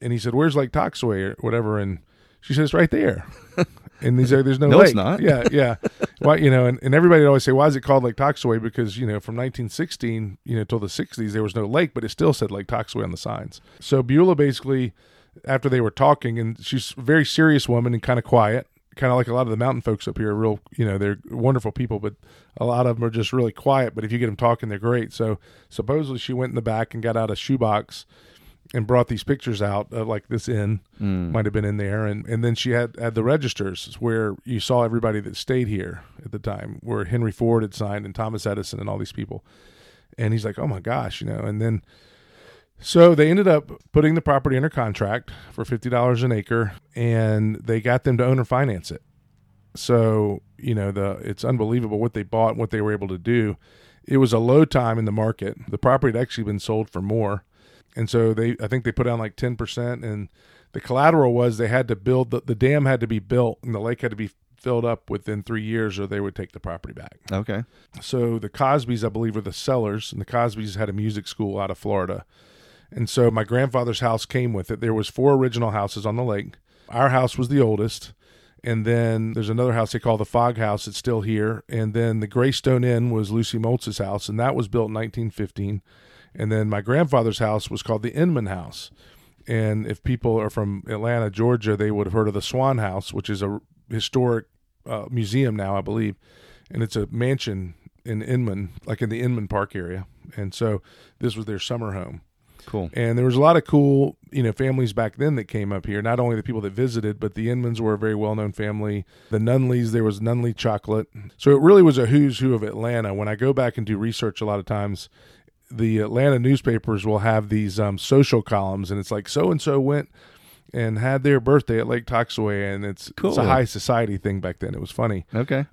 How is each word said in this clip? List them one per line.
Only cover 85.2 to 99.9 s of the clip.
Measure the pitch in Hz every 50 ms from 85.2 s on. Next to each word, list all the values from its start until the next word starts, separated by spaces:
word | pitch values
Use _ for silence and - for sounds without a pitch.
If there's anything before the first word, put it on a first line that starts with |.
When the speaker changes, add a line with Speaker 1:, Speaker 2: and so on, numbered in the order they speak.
| 113 110
Speaker 1:
fifteen. | - - 107 95 - - 101 101 104 98 - _ _ _ _ _ _ - - _ -
And | - 110 107 110
then | 110 107 107
my | 107 101 101
grandfather's | 110 123 147 175 139 139 127 113 113 104 -
house | 120 107 107 107 - -
was | 113 107 -
called | - 113 110 107
the | 120 -
Inman | 143 165 180 165 131 110
House. | 95 95 92 85 - - - - - _ _ _ - _ - _ _ _ _ _
And | - 120 110 110 107 107 107 107
if | 110 107 - -
people | - 127 117 - 120 110 113
are | 107 107
from | - - 107 101 101 98 - -
Atlanta, | 113 104 107 117 120 117 113 107
Georgia, | 95 101 113 120 123 117 107 107 104
they | 101 104 107
would | 107 101 104
have | 95 90
heard | 110 110 107
of | 98
the | 101 -
Swan | - - 127 131 135 135 120
House, | 110 98 92 98 98 - -
which | 98 - -
is | 104 95 101
a | 98 104 104 - _ _ _ _ -
historic, | 113 113 - - - 131 123 123 117 113 107 _ _ _ _ _ _ _ -
uh, | - 117 107 101 -
museum | 123 120 110 95 107 131 139 123 110
now, | 104 98 95 98
I | 98
believe. | 87 - 101 113 110 107 95 _ _ _ _ _ _ - - - _ -
And | - 113 113
it's | 107 -
a | 113 104 -
mansion | - 117 120 127 139 131 - 120 104 95 92 87 82 _ _ - _ _ -
in | 117 110 107 110
Inman, | - 127 127 123 110 95 98 101 90 - - -
like, | - 113 107
in | 127 110
the | 110 117 123
Inman | 123 123 117 104 92
Park | - 101 101 - -
area. | 101 90 85